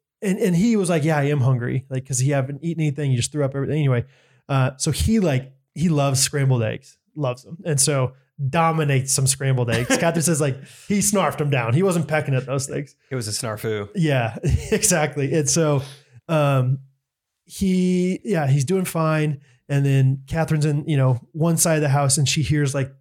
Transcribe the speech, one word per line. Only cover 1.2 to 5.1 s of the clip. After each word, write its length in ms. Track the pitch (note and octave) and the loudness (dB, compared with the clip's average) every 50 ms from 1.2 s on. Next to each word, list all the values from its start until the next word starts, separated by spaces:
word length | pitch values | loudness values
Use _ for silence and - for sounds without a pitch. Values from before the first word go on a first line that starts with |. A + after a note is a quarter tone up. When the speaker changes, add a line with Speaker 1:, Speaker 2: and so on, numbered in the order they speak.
| C#3+ | 2
Speaker 1:
am 160 | C#3+ D3 D3 | 0 0 2
hungry." 440 | A#2+ C3 C3 A#2+ A#2+ B2+ B2+ C3 C3 - | 2 2 2 0 0 -2 -4 -4 -4 -6
Like, 160 | C#3 C3 C3 - | -8 -8 -6 -6
'cause 100 | C#3 A#2 | -4 -2
he 140 | B2+ C3+ | 0 0
haven't 320 | C#3+ C#3 C3 C3 D3 C3+ E3 | 0 0 -2 -4 -6 -8 -6
eaten 180 | E3+ E3+ E3 | -6 -4 -2
anything. 300 | D#3 D3+ C3+ D3 D3+ C#3 | -2 -2 -2 -2 -2 0
He 60 | C3 A#2 | 0 0
just 140 | A2+ - | -2 -2
threw 140 | - D3+ C#3+ | -2 -2 -2
up 80 | C3 C3+ | -2 -2
everything. 220 | C#3 C#3 - C3+ D#3 | -4 -4 -2 0 0
Anyway. 280 | D3+ C#3 B2+ A#2+ A2+ - _ _ _ _ _ _ _ - | 2 2 2 0 -2 -4 _ _ _ _ _ _ _ -4
Uh, 220 | C#3 C3+ C3 C3 - - | 0 0 0 0 -2 -2
so 120 | - E3+ | -4 -2
he, 280 | D3+ - - A3 | -2 0 2 2